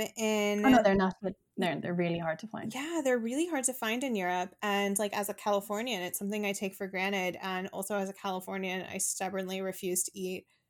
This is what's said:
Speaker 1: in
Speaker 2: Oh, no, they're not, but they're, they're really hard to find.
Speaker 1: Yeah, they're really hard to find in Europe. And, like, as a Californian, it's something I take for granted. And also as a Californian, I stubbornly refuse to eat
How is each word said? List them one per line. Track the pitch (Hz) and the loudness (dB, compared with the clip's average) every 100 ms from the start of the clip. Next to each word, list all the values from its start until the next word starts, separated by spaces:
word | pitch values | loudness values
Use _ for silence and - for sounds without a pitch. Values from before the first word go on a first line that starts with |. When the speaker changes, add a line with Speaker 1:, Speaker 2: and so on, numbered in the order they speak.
| 220 - | 0 0
Speaker 1:
in | 220 214 208 208 | 2 4 4 4
Speaker 2:
Oh, | 254 | 8
no, | 247 | 8
they're | 202 196 | 8 6
not, | 190 - | 4 0
but | 190 - _ - | -6 -6 _ -2
they're, | 180 151 | 0 0
they're | 170 175 | -2 0
really | 175 170 | 0 0
hard | 165 160 | -2 -4
to | 220 | -6
find. | - 220 | -8 -8
Speaker 1:
Yeah, | 254 302 339 | -6 -4 0
they're | 269 247 | 2 2
really | 226 269 349 | 2 0 0
hard | 294 254 | 0 0
to | |
find | 247 220 240 | 0 -2 0
in | 269 214 | 0 0
Europe. | 180 180 180 - | 0 0 -2 -4
And, | 208 202 202 196 | 0 2 2 2
like, | 208 202 | 0 -2
as | 202 | -4
a | |
Californian, | 202 214 202 202 208 254 202 | -4 0 0 0 -4 -2 -2
it's | 180 180 | -4 -4
something | 202 214 202 | -4 -2 -2
I | |
take | 202 196 - | -2 -4 -4
for | 190 | -6
granted. | 190 190 202 180 175 | -2 0 0 0 -2
And | 190 185 185 | -4 -4 -4
also | 190 196 208 | -6 -4 -2
as | 190 | -2
a | |
Californian, | 190 202 185 190 196 190 185 - | -4 -4 -4 -4 -4 -2 -4 -4
I | 190 | -4
stubbornly | - - 185 190 185 190 | -4 -2 -4 -2 -2 -2
refuse | 190 185 185 185 | -4 -4 -2 -2
to | - 202 | -2 -4
eat | 185 185 - _ | -6 -6 -10 _